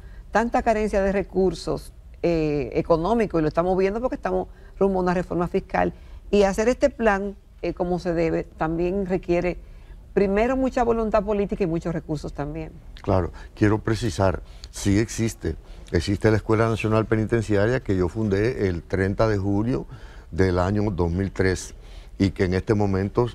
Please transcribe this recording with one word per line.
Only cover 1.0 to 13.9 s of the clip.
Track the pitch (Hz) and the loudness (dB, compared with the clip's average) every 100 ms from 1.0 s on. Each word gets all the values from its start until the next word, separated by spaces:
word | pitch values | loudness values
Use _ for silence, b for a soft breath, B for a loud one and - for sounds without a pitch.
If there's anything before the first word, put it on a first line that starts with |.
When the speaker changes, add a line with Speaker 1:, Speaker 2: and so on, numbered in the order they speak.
Speaker 1:
de | 196 | 2
recursos, | 196 175 185 190 165 160 147 - - - - | 0 0 2 2 0 -4 -6 -8 -18 -20 -4
eh, | 170 165 156 147 120 | 0 2 2 0 -2
económicos? | 160 - 165 175 233 190 165 | -2 2 2 4 2 2 2
Y | |
lo | 151 | 2
estamos | 165 180 185 | 2 2 2
viendo | 196 220 | 2 0
porque | 254 285 | -4 -4
estamos | 185 185 185 B B - | -4 -4 -4 B B 0
rumbo | 196 190 | 2 2
a | |
una | 180 | 2
reforma | 180 180 170 170 | 0 -2 -2 -2
fiscal. | 190 - 185 180 B B B - | -2 -2 0 0 B B B 0
Y | 202 | 4
hacer | 196 196 220 | 4 4 0
este | 254 277 | 2 0
plan, | - 220 196 202 196 - - | 2 2 2 -2 -8 -18 -8
eh, | 175 | -6
como | - 180 175 | -4 -2 -2
se | 180 | 0
debe, | 170 165 165 | 0 2 0
también | - - 160 165 180 196 185 | -4 -4 -2 0 0 0 -2
requiere, | 190 - 175 175 165 b b b b - | -2 0 0 0 -4 b b b b -4
primero, | 196 196 202 240 262 | 0 2 2 2 2
mucha | 262 254 | 0 2
voluntad | 233 226 220 214 | 2 2 2 0
política | 202 208 202 - | 2 0 0 0
y | 180 | 0
muchos | 165 175 | 0 -2
recursos | 165 - 147 - | -6 -4 -6 -6
también. | - 143 160 156 165 - - | -8 -8 -8 -12 -14 -18 -8
Speaker 2:
Claro, | - 95 80 B B | 0 0 0 B B
quiero | - 107 104 | 0 2 2
precisar, | - | 0